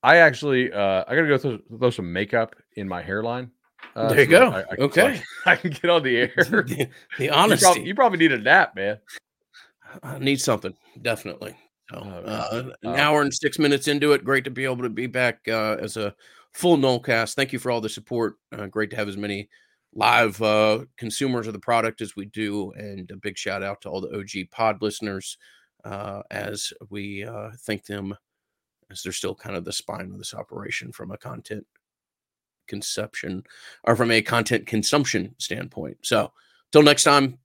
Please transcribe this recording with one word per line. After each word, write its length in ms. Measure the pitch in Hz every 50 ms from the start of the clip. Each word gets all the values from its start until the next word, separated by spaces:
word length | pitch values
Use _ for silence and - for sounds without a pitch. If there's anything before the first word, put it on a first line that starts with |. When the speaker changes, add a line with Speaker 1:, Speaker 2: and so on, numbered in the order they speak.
| -
Speaker 1:
I 140 | 123 156
actually, 540 | 170 170 156 131 117 147 147 135 127 127 113
uh, 340 | 78 101 101 98 95 92 92 -
I 60 | 123
gotta 140 | 147 165 151
go 100 | 143 131
throw, 200 | 131 143 117 101 - _ 117 113
throw 100 | 127 123
some 240 | 113 - 95 85 85
makeup 420 | 92 104 101 - 117 113 110 - _ _ _ _
in 100 | - 101
my 140 | 95 90 87
hairline, 500 | 85 82 95 104 110 117 120 127 127 123 _ _ _ _ _ _ - - _
uh, 120 | 113 110 113
Speaker 2:
There 120 | 110 131
you 40 | 139
Speaker 1:
so 40 | 131
Speaker 2:
go. 200 | 160 180 262 240
Speaker 1:
I, 100 | - 95
I, 140 | 95 - 95 -
Speaker 2:
Okay. 380 | 135 143 - 160 208 277 262
Speaker 1:
so 60 | 165 - - - - -
I, 60 | 185 175
<laughs> 0 |
I 40 |
can 140 | - - 180
get 200 | 147 - - 175
on 120 | 170 165 147
the 140 | 131 120
air. 160 | 117 123 - -
Speaker 2:
<laughs> 20 |
The, 520 | - - 110 - 220 160 123 - - 143 - - - - _ -
the 80 | - 127
Speaker 1:
You 60 | 151
Speaker 2:
honesty. 340 | 147 147 180 220 202 - 196
Speaker 1:
prob-, 220 | 185 180 - 180
you 80 | - 196
probably 240 | 208 262 233 196 170
need 140 | 160 160 135
a 60 | 117
nap, 360 | 104 123 151 190 - - _
man. 240 | 95 98 101 107 104 _ - - - _ _ _ _ _ _ _ - - _ _ _ _ - - - -
Speaker 2:
I 160 | 135 139 139
need 220 | 131 139 139 131
something, 340 | - - 117 101 - 95 95 _ _ _ _ 123
definitely. 560 | 123 120 113 107 - 101 82 - - 107 113 _ _ _ _ _ _ -
So, 80 | - -
Speaker 1:
Oh, 40 | -
man. 200 | 101 95 87 87
Speaker 2:
uh, 460 | 110 107 - - - 110 117 127 127 - _ -
an 80 | 110
Speaker 1:
Uh, 40 | -
Speaker 2:
hour 260 | 135 147 147 151 151 143
and 100 | 139 131
six 260 | - - 143 - -
minutes 300 | 151 143 143 139 - 151
into 240 | 147 147 143 147 147
it. 120 | - -
Great 200 | 123 135 135 127
to 60 | 127
be 140 | 127 127 135
able 180 | 135 127 123 123
to 80 | 123
be 160 | 107 117 123
back, 340 | 127 107 127 127 120 110 _ _ -
uh, 280 | 110 113 107 110 107 67
as 160 | 92 107 -
a 180 | 113 107 101 - _ _ - _ - _ _ _
full 240 | - - 180 170
Nolecast. 580 | 147 135 131 127 120 - - 120 113 113 107 -
Thank 180 | - 139 135 -
you 60 | 123
for 120 | - 131
all 100 | 120 117
the 80 | 110 107
support. 480 | - - 107 _ 131 117 117 104 - _ _ _ -
Uh, 140 | 113 104
great 240 | 95 - 107 107 98
to 60 | -
have 120 | 113 104 104
as 80 | 98
many 320 | 101 104 101 101 98 104 _ _ _ _ _ _ _ _ _ _
live, 460 | - 104 113 117 117 117 110 104 - 110
uh, 420 | 107 107 107 107 110 107 113 139 _ _
consumers 500 | - 120 113 104 - 139 135 127 120 110
of 60 | 113 107
the 60 | 101
product 420 | - - 117 117 113 113 110 -
as 160 | 113 101 -
we 100 | 101 98
do, 460 | 101 _ 107 110 104 101 104 98 98 -
and 380 | - 107 104 101 95 90 87
a 60 | 101
big 220 | 98 - 104 95 -
shout 240 | - 104 98 98 98
out 180 | 98 101 - -
to 60 | 101
all 120 | 78 95
the 80 | 92 -
O 140 | - 104 98
G 200 | 101 - 101 92
pod 380 | 87 _ - 113 110 104 95 107
listeners, 560 | 104 101 - - 104 98 95 - - - _ _ _ _ _ _ _ _ _ _
uh, 380 | 107 101 98 104 101 98 101 - _
as 420 | - 104 104 101 104 101 - - - - 110 104
we, 340 | 101 104 98 101 101 98 101
uh, 260 | 117 117 107 104 110 110 127
thank 240 | - - 107 98 _
them, 320 | - 104 101 98 98 101 - _ _ _ _ _ _ _ _ _ _ _ _ _ _
as 120 | 98 92 -
they're 100 | 92 92
still 220 | - - 92 95
kind 220 | _ - - 95
of 80 | 87 87
the 80 | 87 90
spine 380 | - - - - 92 92 92
of 80 | 95 98
this 160 | - - -
operation 560 | 107 - _ - 104 104 - - - 117 117
from 200 | 117 - 113 -
a 80 | 95 -
content 480 | - - 120 117 - - 107 104 - _ _ _ _ _ _ _ _ _ _ _ _ _ _ _ _ _ _ _ _
conception, 800 | - - 101 101 - - - 107 110 _ - - - 95 95 - _ - - - - - _ _
or 100 | - 117
from 160 | 110 123 117
a 120 | 113 113 107
content 440 | - 117 117 113 - 123 113 -
consumption 680 | - - 110 101 - - 147 139 - - 104 90 104 - _
standpoint. 600 | - - - - - - _ - 87 67 - _ _
So, 300 | - 120 107 92 - _ _ _ _ _ _ _ _ -
till 100 | 151 151
next 200 | 147 147 143 -
time 360 | 151 143 143 139 131 127 _